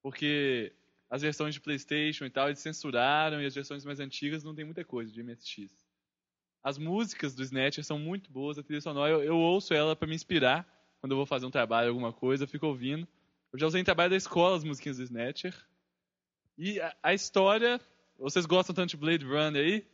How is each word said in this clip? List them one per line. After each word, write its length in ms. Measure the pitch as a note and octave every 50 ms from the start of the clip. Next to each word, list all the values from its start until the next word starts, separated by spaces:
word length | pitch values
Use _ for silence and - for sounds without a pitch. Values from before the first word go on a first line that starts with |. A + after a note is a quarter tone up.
Porque 720 | _ C#3 C3 - D3+ D3 D3 D3 C#3+ C#3 C3 A#2+ A2 G2 _ _ _ _ _ _ _ _
as 120 | B2 C3+
versões 320 | D3 D3+ D3 - D#3 D3+ D3+
de 60 | C#3+
PlayStation 640 | _ D3+ D3 C#3 - - D3 D3+ D3+ D3+ D3+ - C#3+
e 60 | C3
tal, 160 | - C3+ C3+
eles 140 | C#3+ D3 F3+
censuraram, 800 | - D#3 D#3 - - D3 B2 A#2+ B2 C3+ C#3+ D3+ D#3 D#3 D3+ D3
e 40 | C#3+
as 80 | C#3 B2+
versões 300 | C#3 C#3 - D3 C#3+ C3+
mais 140 | C#3+ C#3+ C#3
antigas 460 | C#3+ C3+ - - D3 C#3+ D3+ D#3+ D3
não 100 | D#3 D#3
tem 100 | D3+ D#3
muita 200 | D#3 E3 F3+ E3+
coisa 260 | _ - B2 A#2 A2
de 100 | G#2+ A2+
M 120 | A#2 A#2+
S 120 | A#2 A#2 -
X. 260 | - - - G2+ G2 _ _ _ _ _ _ _ _ _ _ _ _ _ _ _ _ _ _
As 160 | _ C3+ C#3 C#3
músicas 560 | D#3 D#3+ F3+ G#3+ A#3 G3 - - - C#3+ C3
do 80 | B2
Snatcher 420 | C3 C3 C3+ C3 C3 C#3+ C#3 - D3
são 140 | - D#3 D3
muito 320 | D3+ D#3+ F#3 G3+ F#3+ -
boas, 280 | C3+ C3 C#3 D3 D3 D3
a 40 |
trilha 180 | C#3 _ D3+ D3
sonora, 320 | D3 E3+ D3 C#3+ C#3+ D3+
eu, 100 | D#3+ D#3
eu 140 | C#3+ D3+ E3
ouço 380 | E3 E3 E3 F3+ G3 G3 - E3+
ela 220 | D3+ D3+ D#3 D#3
pra 120 | - - D#3
me 60 | D#3+
inspirar. 520 | E3 - _ F3+ D#3+ C3+ B2+ C3 D#3+ F3 _ _ _ _ _ _ _
Quando 120 | - C3+
eu 40 | C3+
vou 100 | C3+ C#3+
fazer 200 | C3+ D3 B2+ B2+
um 40 | B2+
trabalho, 380 | B2+ C#3+ A#2+ A2 A2+ A#2 A#2 A#2+
alguma 240 | A#2+ B2 B2 A#2
coisa, 320 | A2+ - - B2+ C3+ C#3 C#3
eu 40 | C3+
fico 180 | - D3 D#3+
ouvindo. 400 | D#3 C#3 B2+ A#2+ C3 C#3+ D#3 E3+ - _ _ _ _ _ _ _ _
Eu 60 | - C3
já 80 | D3+
usei 140 | D#3+ D#3+ F3+
em 40 | F3+
trabalho 260 | F#3+ F3+ E3 F3 F3
da 60 | F#3
escola 400 | F#3+ F#3+ - - E3+ E3+ F3+ F#3+
as 80 | F3 D3+
musiquinhas 340 | D#3 C#3+ C3+ - D3 C3+ B2+
do 60 | B2+
Snatcher. 500 | B2 A#2+ A2+ A#2 B2+ C#3 - - F3+ F3+ - - _ _ _ _ _ _ _ _ _ _ _ _ _ _ _ _ _ _
E 240 | - D#3 G3 G#3 F#3+
a, 140 | D#3+ E3 D#3 _
a 120 | - D#3 F#3+
história, 680 | G3 - - - G3+ F#3+ F#3+ G#3 A3 A#3 A#3+ B3 B3 - _ _ _ _ _ _ _
vocês 280 | C3 C#3 D3 F#3 F3
gostam 280 | D#3 F3 F#3 F3+ - F3+
tanto 160 | F#3 F3+ F3
de 60 | -
Blade 280 | D3+ C#3+ D#3 E3+ E3 C#3
Runner 400 | C3 C3+ D3+ D3+ D#3 D3+ C#3+ D3
aí? 220 | D#3+ G3+ G#3+ G3+ _